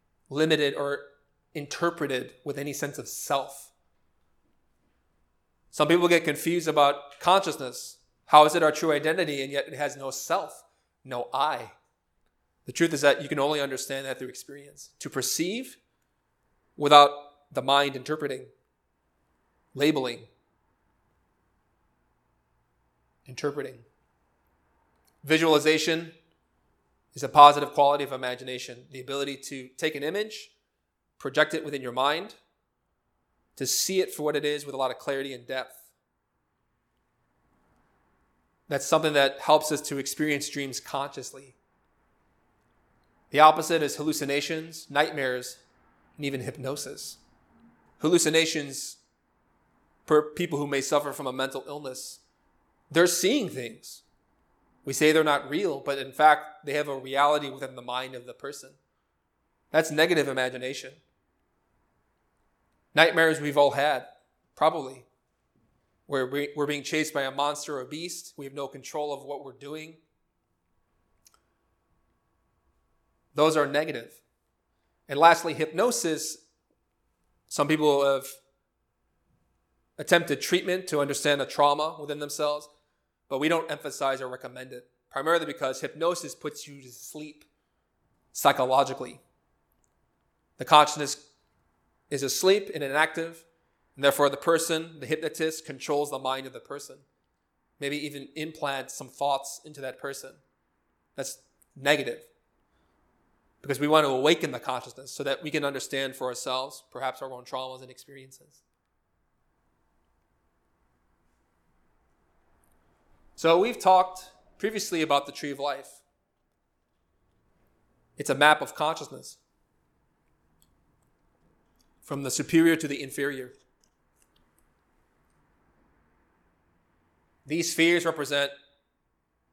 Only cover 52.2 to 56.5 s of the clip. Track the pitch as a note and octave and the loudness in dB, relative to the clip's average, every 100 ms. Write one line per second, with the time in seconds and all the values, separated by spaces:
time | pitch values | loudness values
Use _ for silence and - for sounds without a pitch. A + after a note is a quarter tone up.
52.2 | _ _ _ _ _ _ - D#3+ F3 - | _ _ _ _ _ _ -2 4 4 4
53.2 | F#3 C#4+ F3+ B2 A#2 A2+ - - _ _ | 0 0 -2 -8 -12 -14 -20 -20 _ _
54.2 | _ _ _ _ _ _ - C3+ D#3 D#3 | _ _ _ _ _ _ -6 2 6 6
55.2 | D#3 C#3+ B2+ D3+ G3 C#3 C#3+ C#3 C3 - | 4 2 0 -4 -2 -4 -4 -6 -6 4
56.2 | D3+ D3 - | 6 6 0